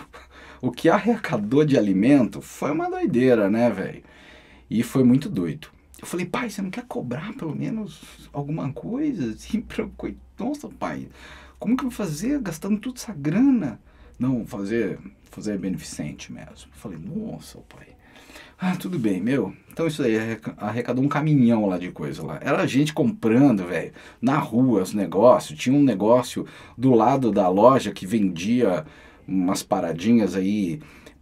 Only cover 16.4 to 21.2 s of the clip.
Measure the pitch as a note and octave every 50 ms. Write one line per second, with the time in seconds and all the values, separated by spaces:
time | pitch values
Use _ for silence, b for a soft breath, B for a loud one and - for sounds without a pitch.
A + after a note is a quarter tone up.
16.4 | - - - - - - - - - G#2+ F2 D#2 E2 G2 D#3+ A3 G#3+ A3 - -
17.4 | - - - - - _ - - - - - B B B B B B B B B
18.4 | B B B - F#3 F#3 F3+ - - - F3+ D#3+ A2 G#2+ F#2+ F#2 G2 A#2 C#3 C3
19.4 | G2 F#2 - - _ _ - - E3 E3 D#3 D#3 C#3 A#2 A2 A2 A2+ A2+ A2+ G#2
20.4 | - - - - G2+ G#2+ A2 A#2+ A#2 B2+ B2 B2+ C3 C#3+ - D3